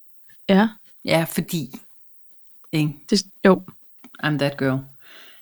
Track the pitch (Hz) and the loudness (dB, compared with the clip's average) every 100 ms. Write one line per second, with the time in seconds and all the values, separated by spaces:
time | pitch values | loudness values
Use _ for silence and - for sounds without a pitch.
0 | _ _ - _ - 190 220 - _ _ | _ _ -20 _ 0 2 2 -2 _ _
1 | - 160 165 - 160 170 131 - - _ | -2 -2 -2 -6 -6 -6 -10 -16 -20 _
2 | _ - _ _ _ _ - 160 151 143 | _ -20 _ _ _ _ -8 -2 -2 -4
3 | - 208 - _ 196 185 - - _ _ | -2 -2 -2 _ 2 2 0 -20 _ _
4 | - - 151 147 139 139 135 131 135 _ | -20 -8 -4 -2 -4 -2 -2 -2 -6 _
5 | - - - - | -20 -20 -20 -20